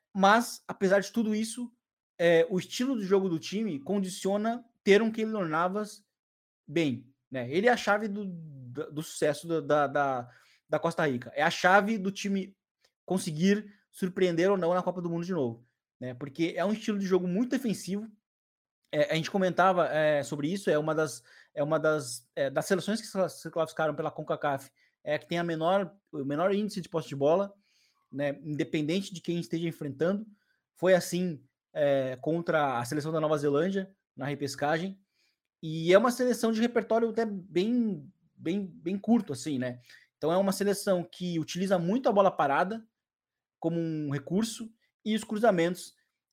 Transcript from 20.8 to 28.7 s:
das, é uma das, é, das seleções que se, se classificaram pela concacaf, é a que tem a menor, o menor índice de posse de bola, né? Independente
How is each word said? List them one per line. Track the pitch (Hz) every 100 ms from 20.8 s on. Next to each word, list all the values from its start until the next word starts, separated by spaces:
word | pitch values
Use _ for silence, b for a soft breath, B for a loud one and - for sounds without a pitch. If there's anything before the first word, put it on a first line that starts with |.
| 156
das, | 156 151 - b b b 156
é |
uma | 147 160
das, | 156 156 127 - _ -
é, | 135
das | 143 -
seleções | 185 196 220
que | -
se, | 196 175
se | - 160
classificaram | 165 156 - 156 147
pela | 156
concacaf, | - 151 151 147 135 - _ _ _
é | - 151
a |
que | -
tem | 170
a |
menor, | 170 160 165 196 175 - _
o | 151
menor | 135 147 190
índice | 202 214 196
de | 160
posse | 165 -
de | 139
bola, | 139 180 202 - _ _ _ _ _
né? | 135 143 143
Independente | 151 147 160